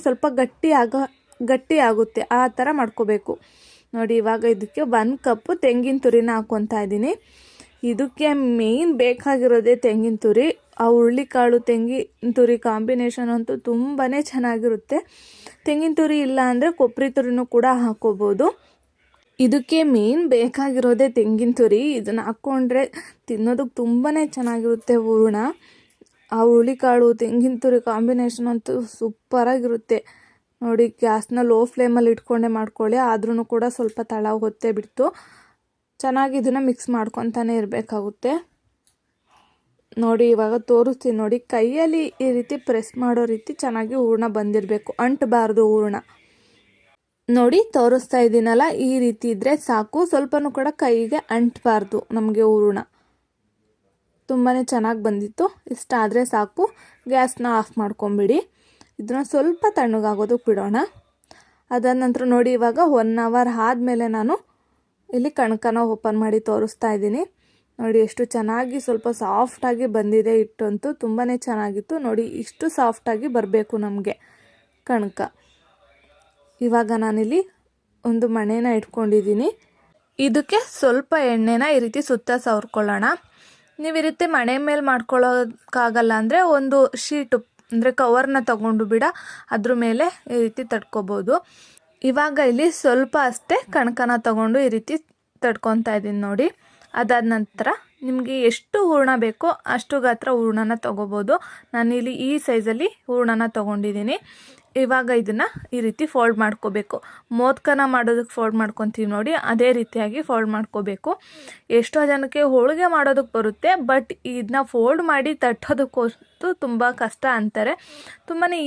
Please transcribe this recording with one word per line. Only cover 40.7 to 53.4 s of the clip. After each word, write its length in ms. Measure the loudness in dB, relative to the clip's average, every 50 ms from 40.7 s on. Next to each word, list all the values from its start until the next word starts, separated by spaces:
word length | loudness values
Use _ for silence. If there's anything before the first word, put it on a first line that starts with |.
ತೋರಿಸ್ತೀನಿ 440 | 4 4 4 2 0 -2 -2 -2 -2 -2
ನೋಡಿ, 160 | 0 -2 -2 -4 -4 -4 -2
ಕೈಯಲ್ಲಿ 480 | 0 0 0 2 0 0 0 0 -2 -2 -4 -4 -2 -2
ಈ 20 | 0 0
ರೀತಿ 180 | 0 -2 -4 -8 -6 -2 -2
ಪ್ರೆಸ್ 220 | -2 -2 -4 -6 -6 -4 -2
ಮಾಡೋ 180 | 0 0 0 0 0 -2
ರೀತಿ 200 | -4 -6 -10 -10 -6 -6
ಚೆನ್ನಾಗಿ 320 | -4 -4 -4 -4 -4 -2 0
ಹೂರ್ಣ 260 | 2 2 2 2 0 -2 -2
ಬಂದಿರಬೇಕು, 540 | -2 -2 0 -2 -2 -2 -2 -4 -4 -4 -6 -4 -2 0
ಅಂಟಬಾರ್ದು 600 | 0 0 0 0 0 2 2 2 2 2 4 4 4
ಹೂರ್ಣ. 240 | 4 2 0 0 -4 -6 -10 _ _ _ _ _ _ _ _ _ _ _ _ _ _ _ _ _ _ _ _ _ _ _ _ 2 4
ನೋಡಿ, 220 | 4 4 4 4 4 2 2 2
ತೋರಿಸ್ತಾ 440 | 2 4 4 2 2 0 0 2 2 4
ಇದ್ದೀನಲ್ಲ, 360 | 4 4 2 2 4 2 2 2 2 0 -2 -2
ಈ 40 | 0 0 2 0
ರೀತಿ 240 | 0 0 -2 -4 -4 -4
ಇದ್ರೆ 180 | -2 0 0 0 0 0 0
ಸಾಕು, 320 | -2 -2 -2 -2 -2 -2 0 2 0
ಸ್ವಲ್ಪನೂ 380 | 0 0 0 -2 -2 -2 -4 -4
ಕೂಡ 100 | -4 -4 -4 -2 -2 0
ಕೈಗೆ 360 | 2 2 0 0 -2 -4 -4 -4 -2 0
ಅಂಟಬಾರ್ದು 640 | 0 0 0 -2 -2 0 0 0 0 0 -2 -6 -6 -6 -6 -4
ನಮಗೆ 260 | -4 -2 0 2 2 4 4
ಹೂರ್ಣ. 280 | 4 4 4 2 0 -2 -6 -12 _ _ _ _ _ _ _ _ _ _